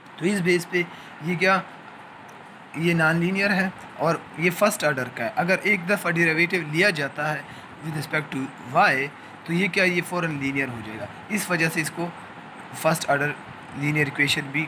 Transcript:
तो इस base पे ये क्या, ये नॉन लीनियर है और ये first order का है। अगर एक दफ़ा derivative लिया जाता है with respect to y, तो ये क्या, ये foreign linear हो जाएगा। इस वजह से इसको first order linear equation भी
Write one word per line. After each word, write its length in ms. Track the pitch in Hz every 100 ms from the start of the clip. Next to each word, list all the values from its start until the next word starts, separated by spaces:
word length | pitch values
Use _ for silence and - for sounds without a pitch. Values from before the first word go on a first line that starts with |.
| - -
तो 80 | 165
इस 140 | 202
base 240 | 175 180 170
पे 80 | 180 170 - - -
ये 100 | 156 175
क्या, 260 | 190 190 185 - - - - - - - - - - 143
ये 160 | 170
नॉन 260 | 170 160 165
लीनियर 320 | 170 190 202
है 200 | 190 190 - - -
और 200 | 156 165 - -
ये 100 | 175
first 340 | 175 208 -
order 240 | 151 135 123 -
का 60 |
है। 80 | 117 -
अगर 200 | 175 185 190
एक 200 | 208 170
दफ़ा 240 | 202 175
derivative 600 | 170 170 156 170 185 147
लिया 180 | 156 202 156
जाता 260 | 139 - 151
है 180 | 151 - - - -
with 120 | 156 156
respect 360 | - 156 151
to 100 | 139 135 - 117 147
y, 320 | 190 135 143 - - - -
तो 60 |
ये 160 | 170 196
क्या, 160 | 190
ये 160 | 180 175
foreign 360 | 170 175 165 143
linear 280 | 139 139 135
हो 120 | 120 104
जाएगा। 220 | 107 104 - -
इस 180 | 208 -
वजह 180 | 170 160
से 120 | 165
इसको 280 | 151 - 170 - - - - - -
first 340 | - 156 165 -
order 240 | 143 147 - - - - -
linear 300 | 147 151 143
equation 420 | 131 143 156 139
भी 100 | 139